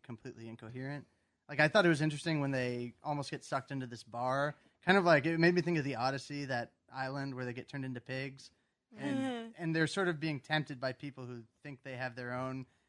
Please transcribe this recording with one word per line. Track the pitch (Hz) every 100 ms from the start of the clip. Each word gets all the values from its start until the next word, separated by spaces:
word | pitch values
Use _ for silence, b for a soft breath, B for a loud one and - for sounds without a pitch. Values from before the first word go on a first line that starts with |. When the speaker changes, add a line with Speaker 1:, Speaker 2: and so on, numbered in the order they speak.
Speaker 1:
completely | - 117 131 - 113
incoherent. | 110 110 123 135 143 - _ _ _ -
Like, | 147
I | 151
thought | 214
it | 175
was | 156
interesting | 156 147 - 156
when | 139
they | 135 123 120 123 -
almost | 151 147 135
get | 147
sucked | - 139 127
into | 139 127
this | 117
bar. | - 113 127 135 143 147 b b -
Kind | 190
of |
like, | 175 156 143
it | 165
made | 165
me | 180
think | 170 170
of |
the | 135 120
Odyssey, | 131 135 - 143 139
that | 127 117 _ _
island | 127 131 139 139
where | 127
they | 123
get | 120 -
turned | 143
into | 131 123
pigs. | - 131 139 135 - _ _ _ _ 220
And, | 285 269
Speaker 2:
Mm-hmm. | 269 240 226 226
Speaker 1:
and | 165 160
they're | 156
sort | 196 185
of | 160
being | 160 143
tempted | - 156 147 139
by | 131
people | 123 147 131 123
who | 123 113 _
think | 147 135
they | - 127
have | 127
their | 117 123
own | 123 131 131 127 _